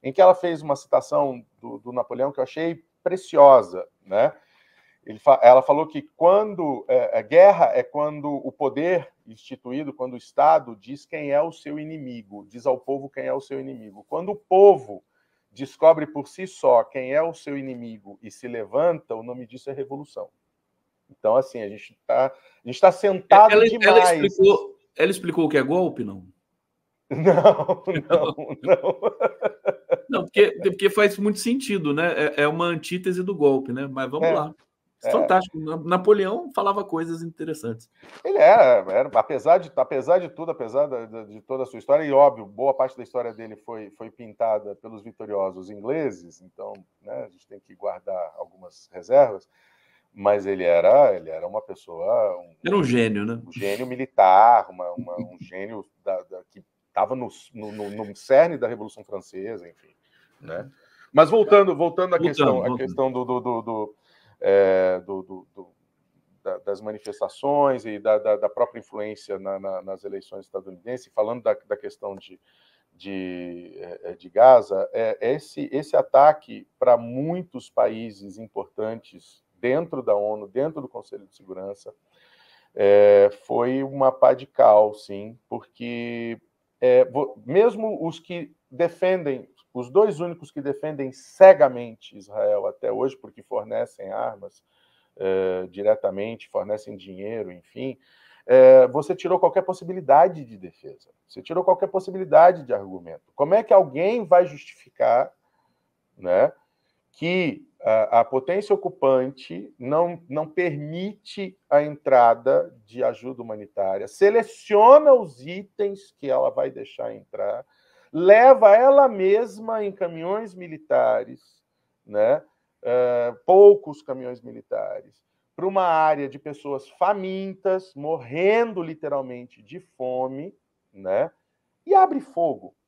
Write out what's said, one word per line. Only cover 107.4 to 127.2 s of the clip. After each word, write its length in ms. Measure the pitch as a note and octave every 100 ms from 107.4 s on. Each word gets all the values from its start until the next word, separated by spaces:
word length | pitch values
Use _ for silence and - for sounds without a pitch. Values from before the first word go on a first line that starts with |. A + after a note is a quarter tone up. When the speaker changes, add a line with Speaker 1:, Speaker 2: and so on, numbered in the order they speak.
| E3 G2+ _ _
Speaker 1:
a, 380 | G#2+ A2 G#2+ A#2
a 60 | A#2
potência 480 | C3 C3 F#3 G3+
ocupante 1000 | G3+ F#3 - C3+ C3 B2+ C#3 - E3+ G#3 _
não, 440 | B2 D3+ F3 E3+ _
não 180 | C#3+ D#3
permite 1080 | E3 F3+ D3 D3 E3 G3 G#3 - - F#3+ _ _
a 120 | C#3+
entrada 920 | D3+ D3 C#3 B2+ A#2 A#2 A#2+ D3 - _ _
de 180 | A#2+
ajuda 380 | B2 B2 B2 B2
humanitária, 640 | A#2 G#2+ G#2 - F#2+ G2 G#2
seleciona 1080 | - G3+ A3+ A3 - - G#3 A3+ D4 D4+
os 320 | B3+ F3+ A#2+ C#3
itens 680 | F#3 G3+ - G3+ G3 _ _
que 120 | C#3+
ela 200 | C3 C3
vai 180 | C3 C3+
deixar 440 | B2 A#2 - A#2
entrar, 520 | A2 G2 - G2+ A#2 - _ _ _ _
leva 640 | D#3 F3+ G#3+ B3+ A#3+ G#3 G#3+
ela 320 | C4 C#4 C4+
mesma 760 | G3+ F#3+ G#3 A#3+ G3 A3 A3
em 80 | G#3
caminhões 640 | G3 F3 E3 E3+ G#3 A3+
militares, 1080 | F3+ F3 D#3 _ B2+ A#2+ A#2 A2+ C3 _ _ _ _ _ _ _
né, 360 | G#2 A2 D3+ _ _ _ _
é, 520 | B2 B2 B2 A#2+ A#2+ A#2 -
poucos 560 | F#3+ G3+ G3+ - C#3+
caminhões 400 | - C3 B2+ B2+
militares, 840 | A#2+ A#2 _ A2+ G2+ G#2 _ _ _ _ _ -
pra 120 | F#3
uma 160 | F#3+
área 460 | F3+ D#3+ D#3 D3 C#3
de 80 | C#3
pessoas 500 | D3+ D3 C#3+ C3+ -
famintas, 1080 | _ F#3 G3+